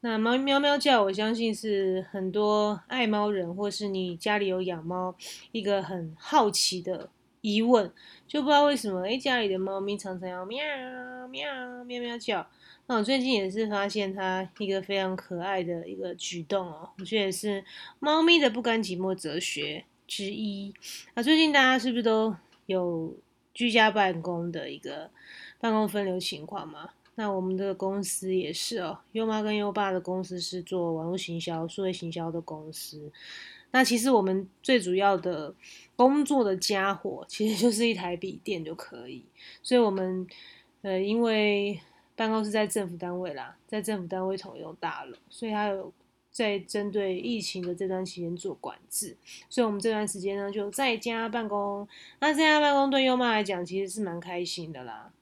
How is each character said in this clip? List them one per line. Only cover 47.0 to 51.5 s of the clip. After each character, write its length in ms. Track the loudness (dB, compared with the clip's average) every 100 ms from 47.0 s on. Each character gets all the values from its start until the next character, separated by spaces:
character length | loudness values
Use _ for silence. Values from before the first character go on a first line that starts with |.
| -2 -2
疫 240 | -4 -4
情 240 | -4 -6
的 80 | -6
这 140 | -4 -4
段 180 | -2
期 180 | -4 -6
间 140 | -6 -6
做 160 | -8
管 220 | -8 -10 -12 _
制， 260 | -6 -6 -10 -20 -20 -6
所 140 | 0
以 20 |
我 60 | 2
们 80 | 2
这 100 | 0
段 180 | 0 -2
时 100 | -4
间 180 | -4 -4
呢， 140 | -4
就 180 | -4 -6
在 240 | -2 0 0
家 320 | -2 -4 -2
办 200 | -4
公。 380 | -2